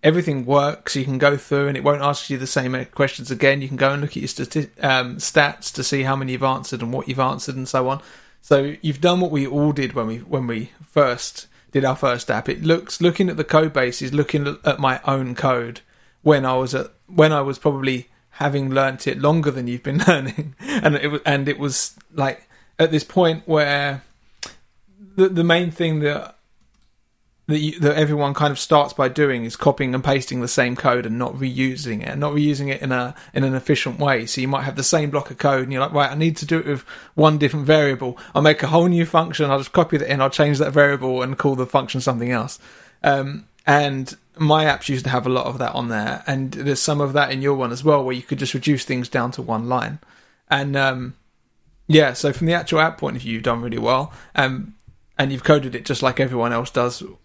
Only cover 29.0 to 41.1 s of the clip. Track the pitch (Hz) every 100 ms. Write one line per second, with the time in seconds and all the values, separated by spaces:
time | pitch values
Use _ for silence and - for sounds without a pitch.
29 | 131 127 147 123 113 - 147 135 135 127
30 | 135 139 127 127 120 - 123 123 135 123
31 | 117 113 123 131 135 127 131 131 135 107
32 | 127 139 147 147 147 139 139 135 139 127
33 | 123 147 - - 135 131 - 139 - 120
34 | 143 131 113 - 127 139 135 135 135 170
35 | 147 143 135 131 143 135 127 131 143 147
36 | 139 147 160 156 147 165 147 139 - -
37 | - - 156 151 143 151 139 156 143 131
38 | 127 120 - - 151 147 143 160 175 170
39 | 165 165 165 160 147 139 135 - 165 151
40 | - 135 135 - 147 139 147 143 143 139
41 | 131